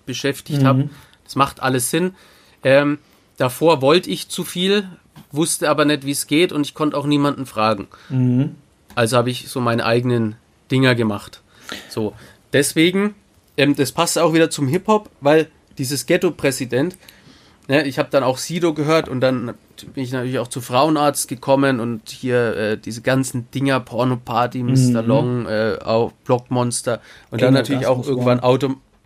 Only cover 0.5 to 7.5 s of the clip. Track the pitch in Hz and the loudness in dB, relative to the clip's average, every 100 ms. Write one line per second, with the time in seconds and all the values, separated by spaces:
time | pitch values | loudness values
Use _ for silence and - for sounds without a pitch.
0.5 | 143 135 131 143 - - _ - 127 139 | 2 4 4 0 -6 -20 _ -6 0 0
1.5 | - 131 127 - 165 185 185 _ _ _ | 0 -2 -2 0 -2 -2 -6 _ _ _
2.5 | _ 131 135 143 147 _ _ _ - 131 | _ 2 4 4 -2 _ _ _ -4 -4
3.5 | - 160 151 131 170 180 190 - - 165 | 2 2 4 4 2 2 -8 -8 -10 -8
4.5 | 175 190 202 190 180 _ - - 143 165 | -2 0 0 -2 -12 _ -20 -8 -4 -2
5.5 | - 151 147 147 147 135 139 - 147 180 | 0 0 2 2 0 -2 -6 -2 2 2
6.5 | 151 143 - 151 147 143 147 143 135 131 | 0 -4 -2 -4 -2 0 0 0 -2 -6